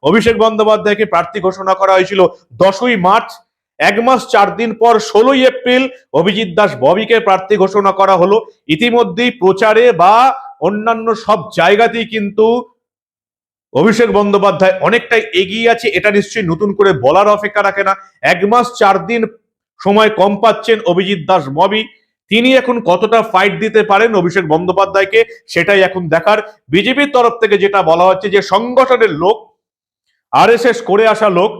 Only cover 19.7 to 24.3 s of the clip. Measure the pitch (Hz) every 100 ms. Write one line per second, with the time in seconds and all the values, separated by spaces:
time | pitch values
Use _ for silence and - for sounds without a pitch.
19.7 | _ 190 202 214 214 190 202 220 214 -
20.7 | 220 175 175 185 196 151 185 135 143 190
21.7 | 214 220 _ _ _ _ 214 247 262 247
22.7 | 240 170 180 220 226 214 185 202 165 220
23.7 | 220 208 196 233 214 170